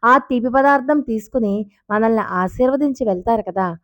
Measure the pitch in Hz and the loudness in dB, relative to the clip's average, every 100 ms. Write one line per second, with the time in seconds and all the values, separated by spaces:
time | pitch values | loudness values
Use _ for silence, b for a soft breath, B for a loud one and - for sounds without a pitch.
0 | 233 262 254 247 247 262 269 277 262 302 | 2 2 2 -2 0 2 4 2 2 -2
1 | 247 220 - 262 214 202 208 b b 208 | -2 -6 -4 -4 -2 -2 -6 b b 0
2 | 226 220 - 185 185 - 254 269 294 254 | 2 0 -2 -2 -2 0 0 2 0 -2
3 | 226 180 185 226 196 185 185 170 | -2 -2 0 -2 -2 -4 -4 -6